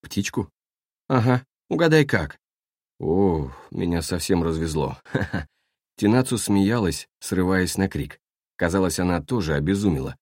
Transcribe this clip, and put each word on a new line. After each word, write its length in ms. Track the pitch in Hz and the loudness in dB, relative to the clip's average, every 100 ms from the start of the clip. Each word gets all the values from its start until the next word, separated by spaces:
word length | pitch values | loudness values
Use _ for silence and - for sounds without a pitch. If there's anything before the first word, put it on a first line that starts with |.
«Птичку?» 480 | - - 98 - - _ _ _ _ _ - | -6 -6 -4 -6 -8 _ _ _ _ _ 0
«Ага. 360 | 131 117 123 - _ _ | 2 4 2 -2 _ _
Угадай 360 | 160 165 156 | 2 4 4
как». 320 | 147 101 73 - _ _ _ _ _ _ | 4 0 -2 -10 _ _ _ _ _ _
О, 520 | 82 90 98 80 67 71 - | -2 2 2 2 -4 -12 -12
меня 300 | - 92 85 | -6 -2 -2
совсем 420 | 80 90 - 90 | -2 -6 0 0
развезло. 540 | 82 82 82 78 69 65 | 2 -2 -2 -2 -4 -8
<laughs> 20 | |
Ха-ха. 420 | - - - 82 76 _ _ _ _ - | -8 -6 -4 -6 -10 _ _ _ _ 0
Тинацу 400 | 104 123 127 117 | 2 4 2 -4
смеялась, 720 | - 101 98 120 92 78 - _ | 0 2 4 2 0 -4 -12 _
срываясь 580 | - 92 90 92 90 - | -4 -2 2 2 0 -2
на 120 | 95 | -2
крик. 300 | - 67 - _ _ _ | -2 -10 -14 _ _ _
Казалось, 440 | - 87 95 92 87 | -4 -2 0 0 0
она 220 | 90 85 | 0 0
тоже 340 | 76 120 80 | -2 -4 -2
обезумела. 600 | 71 76 98 104 73 65 - | -2 0 2 0 0 -6 -12